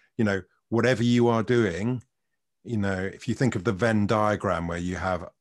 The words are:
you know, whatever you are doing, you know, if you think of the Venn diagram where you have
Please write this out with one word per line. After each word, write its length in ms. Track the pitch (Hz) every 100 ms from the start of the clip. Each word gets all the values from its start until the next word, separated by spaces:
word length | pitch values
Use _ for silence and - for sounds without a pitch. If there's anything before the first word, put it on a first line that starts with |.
| _ -
you 80 |
know, 160 | 107 95 - _ -
whatever 340 | 117 120 113
you 240 | 120 120 120
are 160 | 113
doing, 600 | 104 120 104 85 113 127 - _ _ _ _ _
you 140 | - 110
know, 340 | 98 95 95
if 140 | - -
you 80 |
think 220 | 107 127 107
of 80 |
the 80 | 113
Venn 340 | 92 113 107 101
diagram 640 | 110 107 104 101 85 85
where 100 | 85
you 160 | 90 87
have 320 | 95 90 85 -